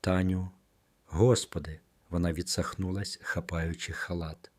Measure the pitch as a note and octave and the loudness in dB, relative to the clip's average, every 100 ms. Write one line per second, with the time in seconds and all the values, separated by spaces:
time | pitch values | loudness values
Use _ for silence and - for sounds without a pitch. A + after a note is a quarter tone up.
0 | F#2+ F#2 F#2 F#2 F#2 - _ _ _ _ | 4 4 4 0 -2 -10 _ _ _ _
1 | _ D#2+ A#2+ A#2 - E2 D2+ D#2 _ _ | _ 4 6 6 2 -8 -8 -12 _ _
2 | _ F2 F2 E2 F2 - - - F#2 F#2+ | _ 0 0 0 -2 -2 -2 -2 -2 -2
3 | G2+ - - - - E2+ E2 E2+ - F2+ | -4 -8 -4 -4 -2 -2 -2 -4 -6 -6
4 | - F2 D#2+ D#2+ - | -4 -4 -4 -8 -18